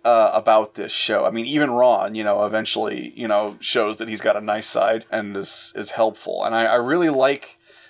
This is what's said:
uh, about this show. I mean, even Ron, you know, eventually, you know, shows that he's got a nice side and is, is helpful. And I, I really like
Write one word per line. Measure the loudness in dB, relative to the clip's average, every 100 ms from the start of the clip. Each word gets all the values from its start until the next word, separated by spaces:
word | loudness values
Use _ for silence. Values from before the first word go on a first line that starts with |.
| 2
uh, | 4 4
about | 2 4 4 2 -6
this | -8
show. | -4 -2 0 0
I |
mean, | -2 -2
even | 0 0
Ron, | 4 4 4 0 -4
you |
know, | 0 0 0
eventually, | -2 -2 -4 -4 -4 -10 -8
you | -2
know, | 0 0 -6
shows | -4 0 0 -2
that | -8
he's | -4
got | 0 0
a |
nice | 0 -4 -4
side | 0 0 0 -4
and | -6 -6 -8
is, | -8 -8 -10 -10
is | -10
helpful. | -2 -2 -2 -10 -6 -2
And | 0
I, | 2
I | 2
really | 2 2 2
like | 2 2 0 -6 _ _ -20 -20